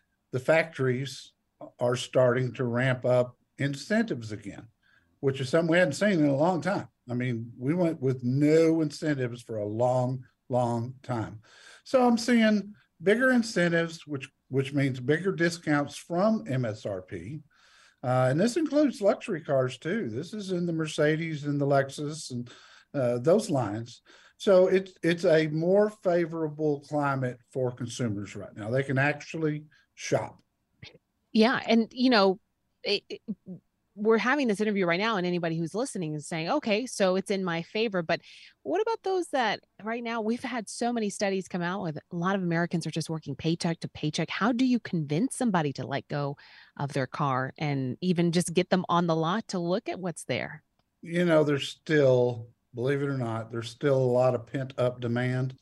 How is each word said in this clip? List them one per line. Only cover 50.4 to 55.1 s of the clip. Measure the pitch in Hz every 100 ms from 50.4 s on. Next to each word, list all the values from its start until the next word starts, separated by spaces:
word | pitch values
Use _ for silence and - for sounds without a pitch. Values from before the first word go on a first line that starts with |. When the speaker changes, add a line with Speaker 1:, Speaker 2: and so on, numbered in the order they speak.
| 64 156 _ _ _ _
Speaker 1:
You | 170 170 175
know, | 156
there's | 147 139 -
still, | - - 156 135 127 123 113 113 _ _ 120
believe | 127 143
it | 143
or | 135
not, | 117 113 113
there's | 117 110
still | - 147 131
a |
lot | 127 123 127 120
of | 113
pent | 143 131 -
up | 123 123
demand. | 120